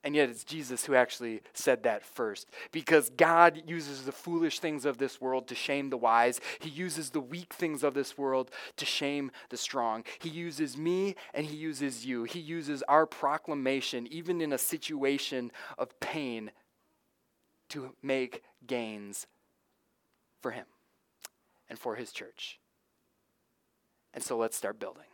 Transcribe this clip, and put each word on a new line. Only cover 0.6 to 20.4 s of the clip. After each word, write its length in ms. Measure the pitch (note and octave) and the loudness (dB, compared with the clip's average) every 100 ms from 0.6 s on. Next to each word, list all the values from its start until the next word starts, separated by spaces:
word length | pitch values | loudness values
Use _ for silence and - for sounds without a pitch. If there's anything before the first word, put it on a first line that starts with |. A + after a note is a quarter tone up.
| C3+ B2 | -6 -6
who 100 | - | 4
actually 480 | C3 B2 - A#2+ A2 - | 6 6 0 -6 -6 -10
said 280 | - - B2 | -2 2 4
that 200 | A#2 G#2 | 2 0
first, 460 | - - A2+ G2+ - - - | -6 -4 -4 -4 -12 -16 -10
because 360 | D#3+ D3 D#3+ D3 | -8 6 6 6
God 540 | B2+ E3 E3 E3+ D#3 D#3+ | 4 6 10 10 8 -6
uses 380 | E3 D3 C3+ | -6 -6 -8
the 80 | C3 | -8
foolish 460 | - - E3+ E3 - | -8 -4 0 0 0
things 260 | E3 D3+ | -4 0
of 140 | C#3 B2 | -2 0
this 200 | C3+ - | -2 -2
world 300 | C3 C3 A#2+ | -2 -2 -2
to 60 | |
shame 340 | B2 - C#3+ C#3 | -8 -2 -2 0
the 80 | B2+ | 2
wise. 460 | A#2 A#2 A#2+ B2 - - | 6 8 6 4 -6 -10
He 100 | D#3+ | -10
uses 440 | C#3+ F3+ D3+ D3 | -6 -6 -4 -4
the 100 | D3+ | -4
weak 320 | B2+ C#3 F3 | -4 -10 -10
things 280 | - E3+ D3 | -4 -2 2
of 120 | C#3+ | 2
this 240 | C3+ C3 - | 2 -4 -2
world 320 | C#3 C3 B2+ - - - | 0 2 0 -8 -14 -6
to 80 | |
shame 480 | C#3+ - C#3+ C#3+ C#3 - - | -2 0 0 -2 -4 -8 -12
the 80 | A#2+ | -8
strong. 480 | - C#3 A#2 A2 A2+ - | -4 0 0 0 -6 -10
He 100 | E3 | -8
uses 480 | D#3 E3+ C#3+ D3+ B2+ | -6 -8 -2 -4 0
me 400 | D#3+ F#3 G3 F#3+ - | 0 2 0 -2 -8
and 140 | - D3+ | -6 -6
he 100 | D3+ | -4
uses 480 | D#3+ C3+ C#3+ A#2+ | -6 -2 -4 -4
you. 200 | A#2+ B2 | -4 -4
He 140 | A#2 F3 | -2 -6
uses 440 | D3+ E3 D3 C#3+ | -6 -6 -4 -4
our 240 | - D3 D#3 | 6 6 6
proclamation, 1000 | - C#3+ D3+ - D3 C3 C3+ B2+ B2+ A#2+ | 2 0 0 -2 0 2 0 0 -6 -6
even 340 | D#3+ E3+ F3 | -10 -4 -2
in 100 | D#3 | 0
a 60 | C3+ | 0
situation 920 | - D#3+ - D3+ C3+ C#3 - C3+ A#2+ - - - | 0 -2 -4 0 2 2 0 -4 -6 -10 -16 -6
of 200 | C3 - | -6 -4
pain, 520 | - D#3+ C#3 A2+ G#2+ - _ _ _ _ _ _ _ _ _ _ _ | -6 -4 -4 -6 -8 -16 _ _ _ _ _ _ _ _ _ _ _
to 260 | D3 C3 - | -10 -10 -10
make 420 | C#3 C3+ B2+ - _ _ A#2+ | 0 0 0 -6 _ _ -6
gains 600 | B2+ A2+ G#2+ G2+ G2+ - _ _ _ _ _ _ _ _ _ _ _ | -4 -4 -8 -10 -12 -12 _ _ _ _ _ _ _ _ _ _ _